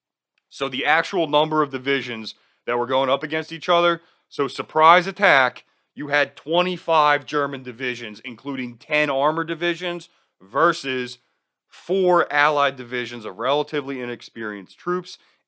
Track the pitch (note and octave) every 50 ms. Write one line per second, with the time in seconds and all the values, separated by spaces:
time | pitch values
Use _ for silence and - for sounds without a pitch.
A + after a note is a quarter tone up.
0 | _ _ _ _ _ _ _ _ _ _ - - C#3 C3+ C3 B2 B2 C#3+ D3+ E3
1 | E3 - - F#3 E3 D3+ D3 D3 D#3 D#3 D3+ D#3 D3+ C#3 C3 B2+ B2+ C#3 C#3 C3
2 | A#2 B2 A#2 A2 G#2+ G#2 - _ _ _ _ _ _ B2 B2 A#2+ A#2+ A#2+ C3 C3
3 | C3+ C3 C3+ C#3 E3 D3+ D3+ D#3+ D#3 - E3 D#3+ - - F3 E3+ F3 F3 E3+ E3
4 | - _ _ _ _ _ - - C#3 C3 - - B2+ - - D#3 D#3 D#3+ E3+ F3+
5 | E3+ F#3+ F#3 - G3+ F#3 D3+ C3+ C3 B2 - - - _ _ _ _ _ _ -
6 | D3 C#3 C#3+ D3 C#3+ C3 - - - D3+ D#3+ F3 F3+ F#3 F3+ E3+ - - E3 D#3
7 | D3 D3 D3 C#3+ C3 - D#3 D3 C#3+ C#3+ C#3+ B2+ B2 B2+ A#2 A#2 C3 B2+ A#2+ A2+
8 | A#2+ G#2+ G#2 F#2+ - C3 A#2 A2 - C#3 C#3 C3 B2 B2 A#2+ - - - D#3 D3+
9 | D3+ D3 C#3 C3+ C#3 D3+ D#3 E3 D#3+ D#3+ E3+ D3+ F3 F3 E3+ D#3 F3+ F3 E3+ F3
10 | E3 - _ _ _ _ _ _ F#2+ F#2+ A2 C#3 D#3+ E3+ E3 - - C3+ C3 B2+
11 | B2 A#2+ A#2+ - _ _ _ _ _ _ _ _ _ _ - - - - F#3 G3
12 | F#3 F3+ F3+ E3+ D3+ - C#3 D3 D3 D#3 D3+ C#3+ C#3+ C#3 C3+ B2+ B2 A#2 B2+ B2
13 | A#2+ A2+ B2 A#2+ G#2+ G#2 F#2 F#2+ A2+ B2+ C#3+ D3 D3 D3 D#3 D3 C3 C3+ C3+ B2+
14 | B2 A#2+ A#2+ A#2 - - - A#2 A2+ G#2+ G#2 G2+ F#2+ - - - - F3 F3+ F3+
15 | F3 - - - _ _ _ _ _